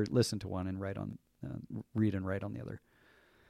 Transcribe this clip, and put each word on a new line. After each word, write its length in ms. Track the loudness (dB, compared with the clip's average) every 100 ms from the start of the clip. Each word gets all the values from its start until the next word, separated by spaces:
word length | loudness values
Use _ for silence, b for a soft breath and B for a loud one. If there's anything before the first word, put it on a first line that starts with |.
| 6
listen 300 | 6 4 2
to 80 | -2
one 180 | -2 -2
and 120 | -2
write 180 | -4 -4
on, 200 | -6 -8 _ _ -10
uh, 120 | -8 -8 -10 -4
read 220 | 2 4 4
and 100 | 0
write 160 | -2 -4
on 80 |
the 80 | -6
other. 180 | -8 -12 b b b b b b b